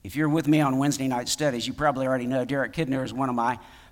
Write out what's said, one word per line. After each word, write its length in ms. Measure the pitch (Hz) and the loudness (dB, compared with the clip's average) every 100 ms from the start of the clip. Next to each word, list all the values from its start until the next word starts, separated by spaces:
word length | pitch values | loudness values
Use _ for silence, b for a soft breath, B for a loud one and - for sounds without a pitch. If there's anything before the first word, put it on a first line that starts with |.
if 100 | 98 | -6
you're 140 | 139 156 | 0 2
with 180 | 160 147 | 2 4
me 140 | 151 | 4
on 180 | 139 131 | 4 2
Wednesday 300 | 143 131 135 | 2 0 -2
night 200 | 123 123 | -2 -2
studies, 380 | - 151 120 117 | -2 0 -2 -4
you 60 | |
probably 340 | 135 147 131 131 | 0 0 2 0
already 200 | 131 120 | 0 0
know 180 | 131 | -2
Derek 280 | 123 139 120 | 0 -2 -2
Kidner 320 | - 139 135 | -2 -2 -2
is 80 | 123 | -2
one 160 | 120 135 | -2 -2
of 60 | |
my 240 | 120 117 117 B B B | 0 0 -2 B B B